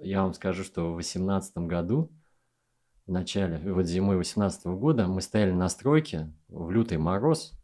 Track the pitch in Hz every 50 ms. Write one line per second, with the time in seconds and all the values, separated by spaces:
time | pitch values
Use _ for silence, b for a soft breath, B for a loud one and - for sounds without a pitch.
0 | - 95 95 95 95 92 - - - 95 87 92 95 - - 87 85 82 82 85
1 | 85 - - 92 92 95 98 95 95 - - 85 87 82 90 87 85 90 120 151
2 | 160 160 - - _ _ _ _ _ _ _ _ _ _ _ _ _ _ _ _
3 | _ - 90 90 90 - - 98 95 87 82 78 78 101 92 92 90 82 87 92
4 | 98 101 95 90 87 - - 107 104 95 - - - 87 90 95 120 156 160 117
5 | 98 90 95 95 - - - 107 104 95 90 90 90 90 - - - 135 151 156
6 | 151 - - 80 80 78 78 - _ _ 78 78 85 82 95 113 117 117 90 78
7 | 78 85 95 101 120 156 156 156 - - - -